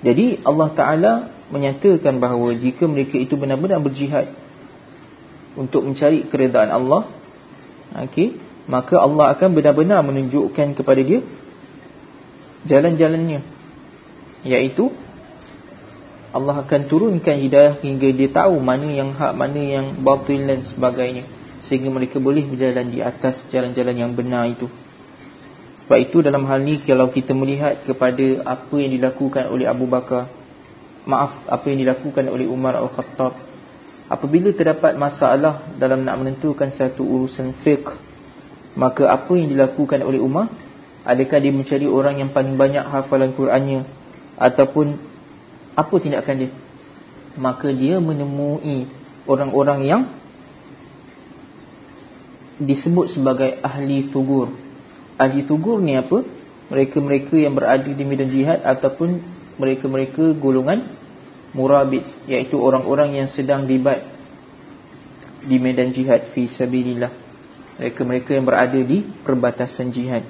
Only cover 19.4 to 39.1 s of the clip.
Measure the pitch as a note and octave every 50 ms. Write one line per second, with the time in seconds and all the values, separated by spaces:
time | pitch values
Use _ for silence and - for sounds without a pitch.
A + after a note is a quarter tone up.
19.4 | - C#3 C#3+ D3 C#3+ C#3 C#3 C3+ C3+ C3+ C3+ - C3 C3+ C#3 C3+ C3+ - C#3+ C#3
20.4 | C#3 C#3 C3+ C3 C3 - - - B2+ B2+ B2 B2+ B2+ B2 B2+ B2+ B2+ - - -
21.4 | - - - - - - C3+ C3 C3 C3+ C3 C3 B2+ B2+ - C#3+ C3 C3+ C#3 D#3
22.4 | D3 C#3 C3+ B2 C3+ C3 B2 B2+ B2 B2 A#2 B2 G#2+ B2 A#2+ - - C3 B2+ -
23.4 | - - - C3 B2+ B2 B2 B2+ B2 B2 B2 A#2+ A#2+ A#2+ A#2+ A#2 A#2+ B2+ B2+ A#2+
24.4 | A#2 A#2+ A#2+ A#2 B2 B2 - - - - - - - - - - - - - -
25.4 | - - - - - - - - - - - A#2 B2 - - E3+ D#3 D3 C#3 C#3
26.4 | C3+ C3+ C3+ C3+ C3+ C#3+ D3+ C#3+ C#3+ - C3+ B2+ C3 B2+ B2+ C3+ B2+ - C3+ C3
27.4 | C3+ C3+ C#3 C#3 D3 D3 - - - - B2+ C3 C3 B2+ B2+ B2+ C3+ C3 C3 C3+
28.4 | - B2+ B2+ B2+ - - D3+ D3 C#3 C3+ C3 B2 B2+ B2+ C3 - C#3+ C3 C#3 C#3
29.4 | B2+ - A2 B2+ B2+ A2+ - - C3 B2 B2+ B2+ B2+ - B2+ B2 B2 C3+ - -
30.4 | - - - - - - - - - - - - - - C3+ C3 C#3 C#3 - -
31.4 | - - B2+ A#2+ - D3 C#3 C3+ C3 B2+ C3 C3 - D#3 C3+ D3 C3 B2 F#2 B2
32.4 | B2+ - B2+ C3 C3 C3 B2 A#2 A#2 B2+ - - B2 - - - C3 B2+ B2+ -
33.4 | - - - - - - - - - - - - - - C3+ - - C3+ D3 E3+
34.4 | F3+ G3+ G3 G3+ E3+ E3 D#3 D#3 - D#3 - D3 C#3+ C#3+ C#3+ - D3 B2 A#2+ C#3
35.4 | D3 D#3 D3+ - - - - - C3 C3 C3 C3 C3 C3 - B2+ C3 C3 C3 -
36.4 | - D#3 C#3+ - C#3+ C3+ C3+ - C#3 B2+ C3 - C3 - B2+ C3 C3 C3 - -
37.4 | C3 B2+ C3 - - D#3 D3 C#3 - - - - - - - - - - - -
38.4 | - - - - - - - - B2+ C3 - - C#3+ -